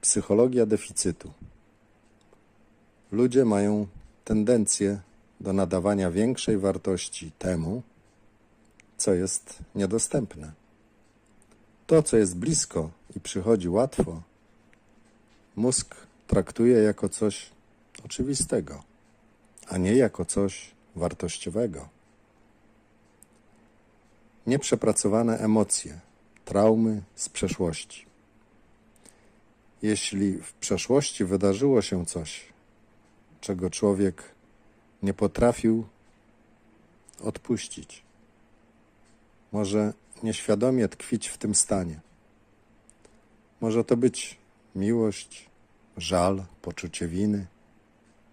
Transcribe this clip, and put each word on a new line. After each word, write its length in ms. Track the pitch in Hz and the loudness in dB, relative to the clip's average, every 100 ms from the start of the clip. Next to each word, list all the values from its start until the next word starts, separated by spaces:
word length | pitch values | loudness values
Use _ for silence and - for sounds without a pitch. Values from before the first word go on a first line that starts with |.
Psychologia 640 | - 104 - 104 127 123 113 | 0 -2 2 4 4 4 2
deficytu. 640 | 107 - - 95 82 80 - - - _ _ _ _ _ _ _ _ _ _ _ _ _ _ _ | 0 -2 -4 -4 -4 -12 -18 -20 -20 _ _ _ _ _ _ _ _ _ _ _ _ _ _ _
Ludzie 340 | 104 127 123 120 | 0 2 4 4
mają 420 | 101 104 104 101 - - _ - | 4 2 0 -2 -10 -20 _ -2
tendencję 760 | 107 107 123 101 - 101 101 - _ _ _ | 0 4 4 2 0 0 -2 -8 _ _ _
do 140 | 98 | -2
nadawania 580 | 95 90 92 92 101 92 | 0 0 0 2 2 0
większej 460 | 85 113 127 - 107 | 2 0 0 -2 0
wartości 760 | 98 92 - 92 - - 82 - | 0 -2 -2 -4 -4 -12 -16 -8
temu, 420 | 92 87 82 113 120 _ _ _ _ _ _ _ _ _ _ _ | -4 -2 -2 -6 -10 _ _ _ _ _ _ _ _ _ _ _
co 160 | - | 0
jest 460 | 90 92 - - - - 101 | 0 0 -6 -10 -20 -12 -4
niedostępne. 760 | 98 110 - 147 110 78 76 78 _ _ _ _ _ _ _ _ _ _ _ _ - | -2 -2 -2 -4 -6 -12 -18 -20 _ _ _ _ _ _ _ _ _ _ _ _ 4
To, 160 | 165 | 4
co 140 | 156 113 | 6 4
jest 200 | 98 87 | 4 0
blisko 540 | 123 160 - 90 78 - _ 98 | -2 -2 -2 -4 -6 -10 _ -14
i 40 | |
przychodzi 500 | - 101 95 110 87 | -8 -6 2 2 2
łatwo, 520 | 95 135 - - 82 85 _ _ _ _ _ _ _ _ _ _ _ _ - | 0 0 0 -4 -4 -14 _ _ _ _ _ _ _ _ _ _ _ _ -2
mózg 400 | 120 131 - - - _ - | 0 0 -4 -16 -20 _ 0
traktuje 500 | - 92 - 117 123 | 0 0 2 4 6
jako 320 | 107 104 98 | 4 2 -4
coś 400 | - 107 - - _ _ _ _ - - | -2 -2 -2 -14 _ _ _ _ -20 -16
oczywistego, 760 | - 127 139 - 120 78 - - _ _ _ _ _ _ - - | -6 -4 -2 -2 -2 -4 -14 -20 _ _ _ _ _ _ -20 -8
a 100 | 92 | -2
nie 180 | 92 120 | 2 4
jako 300 | 117 - 87 | 4 0 -4
coś 460 | - 101 - - _ _ - | -2 -2 -4 -18 _ _ -6
wartościowego. 960 | 87 80 87 - - 90 117 76 67 _ _ _ _ _ _ _ _ _ _ _ _ _ - _ _ _ _ _ _ _ _ _ _ _ - | -6 -4 -8 -8 -6 -4 -4 -6 -16 _ _ _ _ _ _ _ _ _ _ _ _ _ -20 _ _ _ _ _ _ _ _ _ _ _ -2
Nieprzepracowane 920 | 139 - 113 110 101 104 107 117 113 | -2 0 0 2 2 2 2 2 0
emocje, 600 | 107 110 101 - - 78 - _ _ _ - | 2 2 2 -2 -6 -16 -20 _ _ _ -2
traumy 560 | 98 110 113 113 107 95 - | 4 4 6 2 -2 -8 -12
z 140 | - | -12
przeszłości. 760 | - 98 - 90 80 - - - _ _ _ _ _ _ _ _ _ - _ _ _ _ _ _ _ | -4 -4 -2 -4 -4 -12 -20 -20 _ _ _ _ _ _ _ _ _ -20 _ _ _ _ _ _ _
Jeśli 560 | 107 107 - 98 98 92 | -2 -2 -2 0 0 -2
w 160 | - | -8
przeszłości 720 | - - 95 - 131 139 - 95 | -12 -4 -4 2 2 2 -4 0
wydarzyło 560 | 95 98 98 139 127 | 2 2 2 2 2
się 240 | 95 95 85 | 2 -4 -4
coś, 480 | 87 80 - - _ _ _ _ _ _ _ _ _ | -8 -10 -14 -18 _ _ _ _ _ _ _ _ _
czego 280 | - 95 90 | -8 -4 -4
człowiek 540 | - 104 98 98 87 - _ _ _ _ _ _ _ | 2 2 4 2 0 -16 _ _ _ _ _ _ _
nie 100 | 98 | -4
potrafił 720 | 95 104 - 120 120 113 113 110 _ _ _ _ _ _ _ _ _ _ _ _ - | 0 -2 4 2 4 2 0 -2 _ _ _ _ _ _ _ _ _ _ _ _ -10
odpuścić, 800 | 110 - - 113 - - - - _ _ _ _ _ _ _ _ _ _ _ _ _ _ _ | -10 -10 -4 -4 -4 -14 -16 -20 _ _ _ _ _ _ _ _ _ _ _ _ _ _ _
może 420 | 104 98 104 107 - _ - | -4 0 0 0 -4 _ -8
nieświadomie 640 | 110 - - 104 123 131 104 | -6 -4 0 2 2 2 0
tkwić 400 | - - 117 - | -4 -6 -6 -6
w 100 | - | -8
tym 180 | 107 104 | -2 0
stanie. 440 | - 101 87 78 _ _ _ _ _ _ _ _ _ _ - _ _ _ _ _ | 0 -2 -4 -10 _ _ _ _ _ _ _ _ _ _ -20 _ _ _ _ _
Może 220 | 113 110 | 0 0
to 140 | 113 120 | 2 2
być 400 | 123 - - - _ _ _ 95 | 2 0 -12 -14 _ _ _ -4
miłość, 760 | 98 117 110 101 - - - _ _ _ _ - | 0 2 0 -2 -12 -20 -20 _ _ _ _ -12
żal, 460 | 80 90 90 98 92 - | -2 2 2 0 -6 -14
poczucie 460 | - 82 82 - 85 | -14 -12 -12 -8 -6
winy. 400 | 87 104 104 92 _ _ _ _ _ _ _ _ | -2 0 -2 -6 _ _ _ _ _ _ _ _